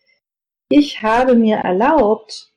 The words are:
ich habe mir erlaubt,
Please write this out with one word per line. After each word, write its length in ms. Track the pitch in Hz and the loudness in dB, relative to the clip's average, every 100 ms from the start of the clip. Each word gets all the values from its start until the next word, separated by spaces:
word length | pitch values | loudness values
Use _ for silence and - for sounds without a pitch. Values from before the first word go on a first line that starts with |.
| _ _ _ _ _ _ - | _ _ _ _ _ _ -2
ich 340 | 285 285 - | 0 0 -4
habe 320 | 214 233 262 233 | -2 0 2 2
mir 220 | 220 214 | 2 0
erlaubt, 960 | 185 185 254 320 208 220 - - - | -2 -2 0 2 0 -2 -8 -20 -20